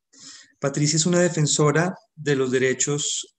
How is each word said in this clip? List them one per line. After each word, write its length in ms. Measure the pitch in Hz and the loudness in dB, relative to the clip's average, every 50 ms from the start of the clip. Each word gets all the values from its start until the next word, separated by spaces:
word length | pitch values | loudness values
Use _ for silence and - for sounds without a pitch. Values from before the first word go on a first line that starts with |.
| _ _ _ - - - - - - _ _ _ | _ _ _ -20 -20 -20 -20 -20 -20 _ _ _
Patricia 380 | - 139 139 151 147 143 156 | -6 -4 -2 0 0 0 0
es 100 | 160 - | 0 0
una 140 | 180 175 175 | 2 2 4
defensora 760 | 180 175 170 170 151 143 - - 151 147 139 156 170 185 185 - _ _ _ | 2 2 2 0 0 0 2 2 2 2 2 2 0 0 -4 -8 _ _ _
de 220 | 156 147 143 143 131 | -8 -2 -2 0 0
los 120 | 131 127 | 0 0
derechos 880 | 123 127 127 131 127 127 - 147 143 147 - - - - - - _ | 0 0 0 0 0 -2 -2 -2 -2 -4 -4 -6 -6 -8 -10 -12 _